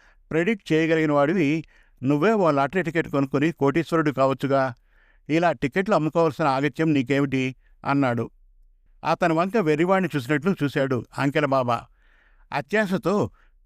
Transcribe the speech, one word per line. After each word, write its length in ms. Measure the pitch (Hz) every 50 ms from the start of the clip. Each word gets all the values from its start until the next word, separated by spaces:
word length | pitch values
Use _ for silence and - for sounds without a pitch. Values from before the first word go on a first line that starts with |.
| _ _ _ _ _ -
ప్రెడిక్ట్ 420 | 147 160 170 202 233 - - - 160
చేయగలిగిన 380 | 156 165 160 165 160 156 151
వాడివి 520 | 147 143 143 147 185 190 151 139 156 165 151 _ _ _ _ _ _ - 123
నువ్వే 280 | 135 147 147 160 214
ఓ 200 | 226 208 180 160
లాటరీ 320 | 143 139 139 139 180 190 160
టికెట్ 260 | 165 156 165 - -
కొనుక్కొని 420 | 147 139 139 135 - 139 147 170
కోటీశ్వరుడు 600 | - - 139 139 135 170 156 - 175 160 151 147
కావచ్చుగా, 640 | 127 135 135 135 131 - - 131 135 135 135 127 120 - _ _ _ _ _ _ _ _ _ -
ఇలా 220 | 151 165 175 170
టికెట్లు 440 | 143 - - 131 - 185 190 214 208
అమ్ముకోవాల్సిన 500 | 156 151 156 - 170 165 156 131 - 160
ఆగత్యం 480 | 143 131 135 143 147 - - 160 160 147
నీకేమిటి?" 640 | 139 123 127 139 139 143 139 131 131 131 131 131 _ _ _ _ _ -
అన్నాడు. 440 | 139 139 139 135 123 120 117 113 - - _ _ _ _ _ - _ _ _ _ _ _ _ - 151
అతని 220 | 170 - 185 165 160
వంక 240 | 165 220 196 190
వెర్రివాణ్ణి 520 | 226 175 156 151 147 175 180 196 190 185 160 -
చూసినట్లు 400 | 143 120 131 151 143 139 196 185 - 147
చూశాడు 420 | 135 - 160 139 131 131 117 113 - -
అంకెల 280 | - 135 143 135 156 147
బాబా. 360 | 135 139 135 127 120 117 117 - - _ _ _ _ _ _ _ _ _ _ _ - -
"అత్యాశతో 760 | - - - 202 220 214 175 190 156 - 165 202 202 127 101 - _ _ _ _ _ _